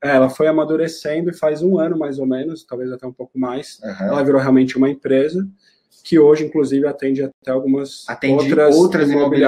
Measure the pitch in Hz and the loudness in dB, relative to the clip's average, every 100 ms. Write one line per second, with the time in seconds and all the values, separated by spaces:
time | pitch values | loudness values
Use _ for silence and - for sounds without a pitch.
0 | 139 135 131 131 156 156 151 156 165 165 | 0 2 2 0 0 0 0 -2 -4 -6
1 | 151 160 175 170 156 151 180 180 165 160 | -8 -6 -6 -2 -4 0 0 0 -2 -4
2 | 143 135 131 127 151 160 - 123 127 127 | -6 -4 -4 -4 -6 -10 -12 -12 -10 -12
3 | 127 127 127 135 127 131 - - 110 98 | -14 -16 -14 -8 -8 -8 -12 -16 -14 -8
4 | 101 143 139 139 131 131 127 127 135 - | -4 -2 2 2 4 2 2 0 0 -2
5 | 135 135 151 180 196 - _ _ _ _ | -2 0 0 -2 -8 -12 _ _ _ _
6 | - 165 147 151 151 156 135 135 143 139 | 0 4 6 4 2 -2 0 0 -2 -4
7 | 135 135 135 - - 131 131 139 139 - | -4 -4 -4 -8 -6 -4 -2 -2 -4 -12
8 | - 120 135 139 139 156 151 156 185 175 | -14 -6 0 0 2 4 4 6 4 2
9 | 143 143 139 139 | 2 2 2 2